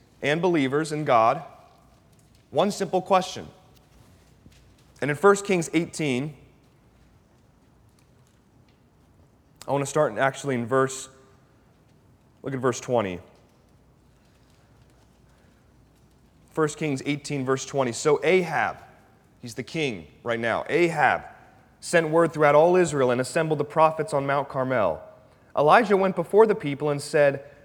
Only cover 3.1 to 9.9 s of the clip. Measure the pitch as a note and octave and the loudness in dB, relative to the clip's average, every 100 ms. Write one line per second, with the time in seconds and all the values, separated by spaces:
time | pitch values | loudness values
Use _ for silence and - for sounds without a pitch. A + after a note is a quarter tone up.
3.1 | F#3 F3+ A2 D#2 - _ _ _ _ _ | 0 0 -10 -16 -20 _ _ _ _ _
4.1 | _ _ _ - - _ _ _ - C3+ | _ _ _ -20 -20 _ _ _ -8 -6
5.1 | C#3+ G3+ G3 G3+ F3+ D#3+ D#3+ E3+ - D3+ | 2 4 4 0 -2 -2 -4 -4 -6 -4
6.1 | B2 D3+ - - _ _ _ _ _ _ | -2 -4 -12 -20 _ _ _ _ _ _
7.1 | _ _ _ _ _ _ _ _ _ _ | _ _ _ _ _ _ _ _ _ _
8.1 | _ _ _ _ _ _ _ _ _ _ | _ _ _ _ _ _ _ _ _ _
9.1 | _ _ _ _ - - C#3 C3+ | _ _ _ _ -16 -6 -4 -2